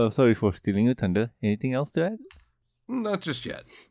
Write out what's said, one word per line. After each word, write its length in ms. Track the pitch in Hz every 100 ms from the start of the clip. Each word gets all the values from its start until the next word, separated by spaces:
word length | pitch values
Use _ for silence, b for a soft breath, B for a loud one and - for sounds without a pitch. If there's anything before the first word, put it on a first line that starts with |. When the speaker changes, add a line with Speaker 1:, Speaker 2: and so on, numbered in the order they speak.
| 117
Speaker 1:
uh, 20 |
sorry 240 | 120 127
for 200 | 110 104
stealing 320 | 92 - 101 117
your 80 | 127
thunder. 360 | 101 92 113 -
Anything 300 | 107 104 131
else 180 | 127 147
to 140 | - 170
add? 140 | 220 349 - _ _ _ _ -
Speaker 2:
Not 320 | 254 214 196
just 240 | 175 131 -
yet. 200 | - - B B